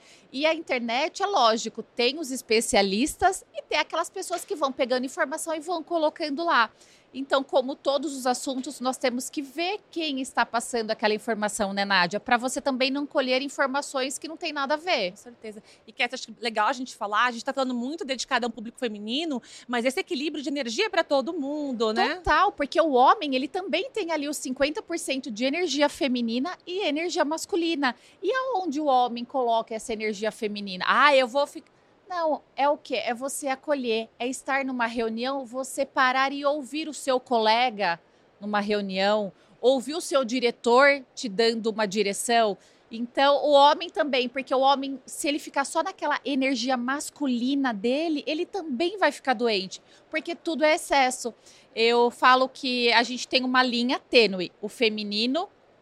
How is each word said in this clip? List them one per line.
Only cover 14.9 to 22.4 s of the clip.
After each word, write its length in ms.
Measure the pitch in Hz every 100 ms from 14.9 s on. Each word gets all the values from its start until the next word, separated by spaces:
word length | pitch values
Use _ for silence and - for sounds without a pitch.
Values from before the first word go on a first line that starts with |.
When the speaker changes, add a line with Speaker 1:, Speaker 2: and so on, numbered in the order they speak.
| 285 180
Speaker 2:
Com 80 | 185
certeza. 460 | 247 240 220 208 - - -
E, 40 |
Cat, 220 | 240 247
acho 140 | 262 -
que 80 | 208
legal 280 | 233 214 214
a 60 |
gente 220 | 254 262 -
falar, 300 | 208 208 247
a 60 |
gente 120 | 233
tá 80 | 277
falando 220 | 269 262
muito 320 | 240 247 330 254
dedicado 400 | 254 - 247 240
a 20 |
um 40 |
público 260 | 240 226 -
feminino, 640 | 240 208 214 269 339 247 - - -
mas 180 | 240 254
esse 140 | 359
equilíbrio 440 | - 277 320 302
de 60 | 277
energia 360 | 285 233 233 440
é 40 |
pra 140 | 359
todo 300 | - 277 262
mundo, 580 | 349 269 302 285 226 220
né? 200 | 220 247 359
Speaker 1:
Total, 340 | 349 311